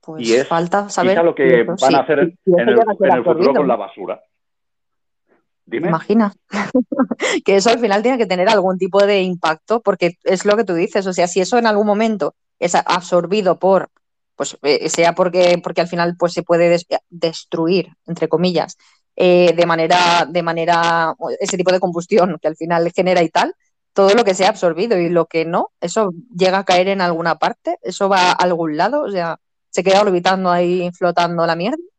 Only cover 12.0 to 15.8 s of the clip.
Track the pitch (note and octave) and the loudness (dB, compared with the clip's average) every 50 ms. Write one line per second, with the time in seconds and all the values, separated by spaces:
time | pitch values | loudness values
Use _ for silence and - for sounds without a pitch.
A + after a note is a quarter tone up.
12 | A3+ A3+ A3 F#3+ D3 D3 _ _ _ _ _ _ - E3+ - F3 - - E3 F3+ | 0 -2 -2 -2 -4 -6 _ _ _ _ _ _ -4 0 0 0 0 0 -2 -4
13 | F3 - F#3 F3 E3+ E3+ G3 G#3+ F#3+ F#3 E3 - - F#3 G3 F3 D3+ _ _ _ | -2 0 0 0 0 0 -2 0 0 0 0 0 2 2 2 2 0 _ _ _
14 | _ _ _ _ _ _ _ - C#3 - - - - C#3+ D3 - - D#3+ - - | _ _ _ _ _ _ _ -10 -10 -10 -10 -4 0 0 0 0 0 -4 0 2
15 | E3+ E3+ E3 F3+ F3+ F3+ F3 F#3 F3+ F3 F3 F3 F3 F3+ E3+ F#3 | 0 0 2 0 -2 0 2 2 4 4 2 0 -2 -6 -4 -4